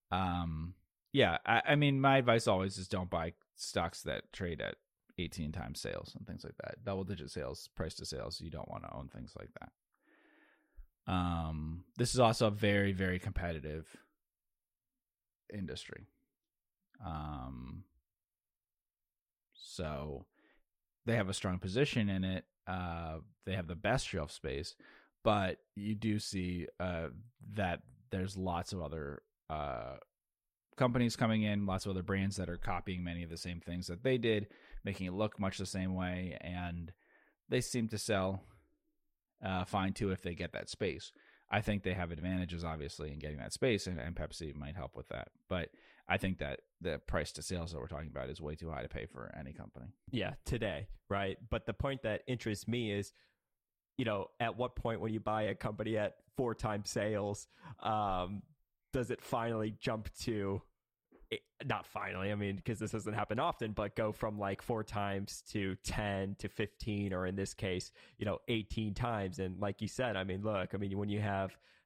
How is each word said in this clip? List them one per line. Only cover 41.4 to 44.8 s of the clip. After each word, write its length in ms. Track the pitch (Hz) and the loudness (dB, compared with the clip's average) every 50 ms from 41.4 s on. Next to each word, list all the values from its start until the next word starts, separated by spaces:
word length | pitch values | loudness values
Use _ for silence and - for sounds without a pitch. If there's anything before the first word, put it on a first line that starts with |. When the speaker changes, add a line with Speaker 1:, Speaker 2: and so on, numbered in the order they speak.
| _ - | _ 0
Speaker 1:
I 100 | - 104 | 2 2
think 220 | 104 - 104 98 | 4 2 2 2
they 120 | - 92 90 | 2 0 0
have 160 | 92 87 85 | 0 0 -2
advantages, 540 | 85 76 80 92 92 90 90 82 87 85 85 | -2 -2 0 0 2 0 0 -2 -2 -4 -2
obviously, 480 | 82 80 78 71 69 - - 73 76 | -4 -4 -4 -6 -6 -6 -6 -6 -6
in 60 | 73 76 | -6 -6
getting 200 | 73 76 76 69 | -6 -6 -6 -6
that 140 | 53 - | -6 -6
space, 340 | - - 123 131 110 98 - | -2 2 4 4 4 4 2
and, 140 | 95 90 73 | -2 -4 -4
and 160 | 60 85 87 | -4 -4 -4
Pepsi 380 | - 80 76 - - 82 73 69 | -4 -4 -6 -6 -8 -8 -8 -6
might 200 | 73 73 71 78 | -8 -8 -8 -6
help 220 | 92 | -8